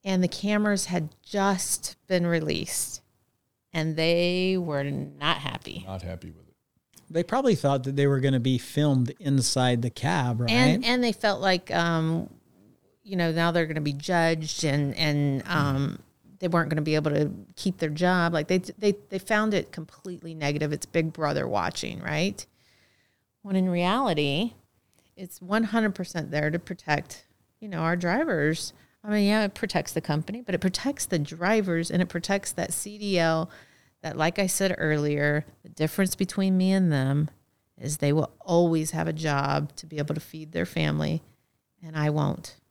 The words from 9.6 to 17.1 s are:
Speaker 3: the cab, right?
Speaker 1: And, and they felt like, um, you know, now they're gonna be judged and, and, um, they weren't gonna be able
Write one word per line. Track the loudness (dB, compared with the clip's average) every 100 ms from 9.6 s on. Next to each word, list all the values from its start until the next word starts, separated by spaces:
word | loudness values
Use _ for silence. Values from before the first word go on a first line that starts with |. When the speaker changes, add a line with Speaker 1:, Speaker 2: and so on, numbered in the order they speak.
| 2 2
Speaker 3:
the | 0
cab, | -2 0 0 0 0
right? | 2
Speaker 1:
And, | 4 6 4
and | 2 2
they | 2
felt | 2 0 2
like, | 2 0 0
um, | 0 2 2 2 0 -4 -14 _ _ _ _ _ _
you | -6 0
know, | 0
now | 2 2
they're | 2 0
gonna | -2
be | -2
judged | -4 0 2 4 2 -4 -2
and, | 0 2 0 0
and, | 0 2 2 0 0
um, | 0 2 0 -2 -6 -16 _ -20 -6
they | 0
weren't | 0 0
gonna | -2
be | 0 0
able | 2